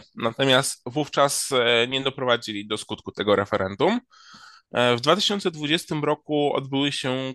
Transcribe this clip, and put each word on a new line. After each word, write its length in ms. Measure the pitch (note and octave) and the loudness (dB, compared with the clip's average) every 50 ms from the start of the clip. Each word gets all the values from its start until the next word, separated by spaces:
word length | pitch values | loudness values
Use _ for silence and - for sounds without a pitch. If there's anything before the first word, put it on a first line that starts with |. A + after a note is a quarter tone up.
| - _ - | 0 _ -8
natomiast 680 | - A#2+ A#2 A2 - C#3 C#3 C3 B2+ C3+ - - - - | -4 -4 -4 -2 0 2 4 4 4 4 0 -4 -8 -10
wówczas, 640 | B2 A#2+ D3+ D3 - - D#3 C#3 C#3+ - - - - C#3 | -8 -4 -4 -4 -2 2 2 2 2 2 0 -4 0 0
e, 360 | B2+ A#2+ A#2 A#2+ A#2 A#2 B2 | 2 4 4 4 4 2 2
nie 120 | C3 C3+ | 0 -2
doprowadzili 640 | C3+ C3 - - C3 B2+ A#2+ A#2 A#2+ - G#2+ G2+ G#2 | -4 -4 -4 -2 0 0 0 0 0 -4 -8 -8 -6
do 120 | G#2+ G#2+ G#2+ | -6 -6 -6
skutku 340 | - - A2 - - A2 - | -6 -8 -10 -10 -10 -10 -8
tego 240 | - G2+ G#2 G2+ | -4 0 2 2
referendum. 640 | G2 G2+ - - G2+ G2 F#2+ F#2+ F#2+ C3+ F3 A3+ B3 - _ _ - - - - - - - - - _ _ - | 2 2 0 -2 -2 -2 -2 -2 0 0 2 2 0 -4 _ _ -20 -20 -20 -20 -20 -20 -20 -20 -20 _ _ -2
E, 240 | A#2+ B2 B2 A#2+ | 0 2 2 2
w 40 | A#2 | 2
dwa 160 | A#2+ D3 E3+ | 2 2 2
tysiące 340 | G3+ G#3 - G#3 G3+ - G3 | 2 2 0 -2 -2 -2 -4
dwudziestym 540 | E3 D3+ D3+ C#3+ D#3 F3 - - E3 D3+ D3 | -4 -4 -4 -2 -2 -2 -2 -4 -6 -2 -2
roku 520 | C#3+ D3+ - _ - D3+ D3 D3 C#3+ - | -2 -2 -4 _ -4 -2 0 2 2 0
odbyły 360 | C#3 C3+ C3+ C#3 C#3 C#3+ C#3+ C#3 | -2 -2 -2 -2 0 0 0 -2
się 400 | - - C3+ B2+ C3 C3 C3 C3 | -2 -4 -4 -4 -4 -4 -6 -6